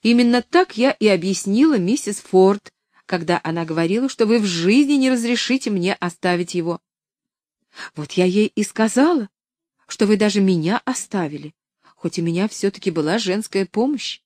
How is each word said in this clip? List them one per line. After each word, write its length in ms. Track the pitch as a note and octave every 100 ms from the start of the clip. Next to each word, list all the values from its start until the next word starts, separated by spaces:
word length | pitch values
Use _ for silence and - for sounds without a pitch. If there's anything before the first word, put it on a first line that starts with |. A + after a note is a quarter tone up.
Именно 400 | A3 A#3+ A#3+ A#3+
так 340 | - F4 F#4 A3
я 140 | B3+
и 160 | - G#3
объяснила 680 | F#3+ F3+ F#3+ G3 G#3+ D#4 B3+
миссис 420 | F3 C#4 - G3+
Форд, 520 | - F#3 F#3+ G#3 - _ _ _ -
когда 340 | F3+ E3 E3+
она 220 | D#3+ E3
говорила, 440 | E3 D#3+ E3 G#3+ C4
что 180 | - A3
вы 120 | A#3
в 60 |
жизни 500 | G3+ E3+ F3 B3 C#4
не 160 | C#4+ C4
разрешите 600 | B3+ A#3 A#3+ - C4 A#3
мне 240 | G3 F3+
оставить 600 | - F3 - F3+ F3 F3
его. 240 | F3 E3 E3+ _ _ _ _ _ _ _ _ _ - - -
Вот 160 | D3+
я 120 | -
ей 280 | F3+ G3 G#3+
и 80 | -
сказала, 680 | G#3 - A3 B3 D4+ D#4+ G3+ _ _ _ _ _ _
что 180 | - G#3
вы 100 | G#3
даже 240 | G#3+ G3+
меня 420 | F#3+ F3 D#3 A3+
оставили, 680 | - B3+ - G3 D#3 D3 D3+ _ _ _ _ _
хоть 220 | E3+ -
у 40 |
меня 260 | E3+ E3+ G#3
всё-таки 420 | - G3 - F#3+
была 280 | D#3+ D3+ G#3+
женская 480 | F#3+ G3+ G#3+ G3 F#3+
помощь. 540 | G#3 C4 C#4 - -